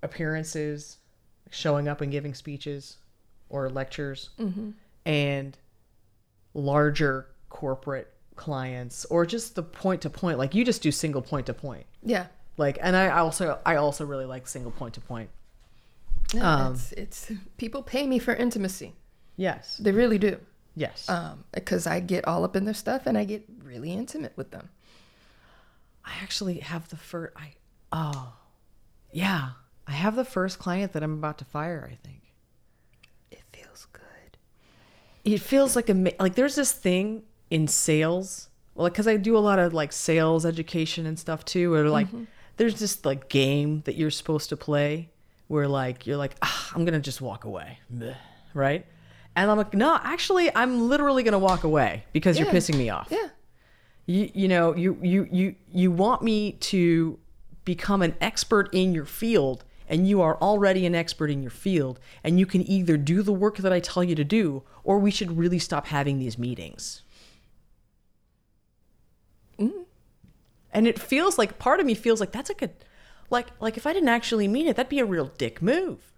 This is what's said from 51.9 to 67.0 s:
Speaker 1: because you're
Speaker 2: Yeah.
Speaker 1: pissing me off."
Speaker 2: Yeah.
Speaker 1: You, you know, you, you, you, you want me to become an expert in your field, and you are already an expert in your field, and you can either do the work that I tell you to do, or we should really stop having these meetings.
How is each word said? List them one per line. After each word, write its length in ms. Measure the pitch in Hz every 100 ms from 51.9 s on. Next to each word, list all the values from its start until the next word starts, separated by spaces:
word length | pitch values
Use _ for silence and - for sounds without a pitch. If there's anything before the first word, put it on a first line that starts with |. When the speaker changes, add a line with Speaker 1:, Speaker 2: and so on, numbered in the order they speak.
| 87 -
Speaker 1:
because 240 | 160 185 165
you're 100 | 415
Speaker 2:
Yeah. 60 |
Speaker 1:
pissing 240 | 185 165 147
me 120 | 120
off." 160 | 87 -
Speaker 2:
Yeah. 200 | 381 392 - - _ _ _ _ - -
Speaker 1:
You, 240 | 180 208 -
you 120 | 190
know, 280 | 180 170 165
you, 240 | 175 180
you, 260 | 180 185 175
you, 240 | 185 190 190 _
you 200 | 180 185
want 300 | 170 196 254
me 300 | 233 214 208
to 640 | - - 196 175 165 165 - - - - - -
become 380 | 170 - 202
an 120 | 170 165
expert 480 | 170 - - 214 196
in 200 | 190 185
your 120 | 170 139
field, 580 | - 226 220 139 127 - - -
and 200 | 160 185
you 140 | 202
are 160 | 165 160
already 460 | 175 208 196 190 180
an 80 |
expert 380 | 170 165 - 151
in 100 | 143
your 80 | 131
field, 480 | - - 180 135 123 - -
and 160 | - 175
you 60 | 190
can 160 | 185 185
either 280 | 196 175 156
do 260 | 143 175
the 100 | 208
work 240 | 196 208 208
that 160 | 190
I 60 | 180
tell 240 | 175 -
you 100 | 180 156
to 80 |
do, 380 | 147 220 185 135 - -
or 160 | - 196
we 100 | 202
should 260 | 196 190 165
really 200 | 170 175
stop 280 | - 156 -
having 320 | 147 143 139
these 180 | 127 113
meetings. 640 | 120 120 82 - - -